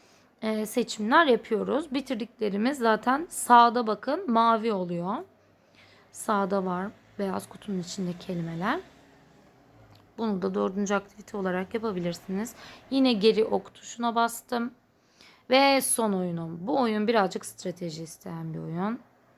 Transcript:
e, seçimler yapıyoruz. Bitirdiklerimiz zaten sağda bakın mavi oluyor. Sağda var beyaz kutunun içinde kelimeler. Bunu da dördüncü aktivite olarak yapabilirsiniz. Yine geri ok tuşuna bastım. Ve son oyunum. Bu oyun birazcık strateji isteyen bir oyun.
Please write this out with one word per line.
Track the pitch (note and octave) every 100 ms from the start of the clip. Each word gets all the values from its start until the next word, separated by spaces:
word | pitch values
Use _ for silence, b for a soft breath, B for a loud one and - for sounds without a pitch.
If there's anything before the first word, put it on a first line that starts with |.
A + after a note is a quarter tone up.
| b b b _
e, | A3 A3 G#3+
seçimler | B3 A3+ - G#3+ D#4 D4+
yapıyoruz. | A#3 - G#3 F#3+ B3+ D#4+
Bitirdiklerimiz | C4+ C4+ A3 A#3 - G#3+ G3+ A#3+ C#4+
zaten | A3+ G#3+ A#3+ C#4 F4+
sağda | - - A#3+ A#3 A#3+ A3
bakın | G#3 C4 E4 F4+
mavi | A3+ A#3 A3+ A3+
oluyor. | G3 F3 F3 F3 C4 G4 _ _ _ _ b b b b
Sağda | - - G3+ F#3+ G3 F#3
var | F3+ G3 - _ -
beyaz | G3 G3 -
kutunun | - - F#3
içinde | F3 - F3+ F3
kelimeler. | - F3 E3 E3 G#3 E4+ - - - - _ _ _ _ _ - - - _ -
Bunu | A3 F#3
da | F#3+
dördüncü | G3+ G3+ F#3+ G3
aktivite | G3+ - - - G#3
olarak | F#3 F3+ F#3+
yapabilirsiniz. | A3+ A3 F3+ F3 E3+ - F#3+ A#3+ B B B -
Yine | C4+ C4
geri | G#3 A3 G#3 A3
ok | G3 -
tuşuna | - - - A#3 A#3
bastım. | A#3 - - A#3+ A#3+ - _ _ b b b b -
Ve | C4 C#4 C4+
son | C4 - A3
oyunum. | F#3+ F3+ E3+ E3 E3+
Bu | G3 C#4+
oyun | A#3 G#3+ G#3+
birazcık | A#3 E3 G#3 -
strateji | - F#3 F3 E3+ D#3
isteyen | D#3+ - F#3 E3 E3
bir | D#3+
oyun. | D#3+ E3 G3+ A#3+ - _ _